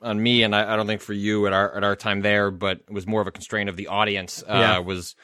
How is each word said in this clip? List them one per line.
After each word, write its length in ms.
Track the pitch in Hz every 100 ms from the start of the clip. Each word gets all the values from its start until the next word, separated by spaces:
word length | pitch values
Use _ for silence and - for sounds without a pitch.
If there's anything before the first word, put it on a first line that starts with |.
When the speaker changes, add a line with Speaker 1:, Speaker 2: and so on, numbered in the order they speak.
Speaker 1:
on 200 | 117 104
me, 220 | 117 120
and 100 | 110
I, 200 | 104 107
I 20 | 107
don't 120 | 107
think 120 | 107
for 140 | -
you 340 | 101 104 107 101
at 60 |
our, 240 | 95 101 101
at 60 | 101
our 100 | 98
time 260 | 110 101
there, 300 | 104 104 101
but 300 | 92 98 92 -
it 40 |
was 160 | 104 90
more 140 | 107
of 60 | 98
a 40 |
constraint 380 | - - 107 101
of 80 | 90
the 100 | 87
audience, 560 | 101 107 98 90 - -
uh, 80 |
Speaker 2:
Yeah. 260 | 98 110 92
Speaker 1:
was, 360 | 90 92 85 -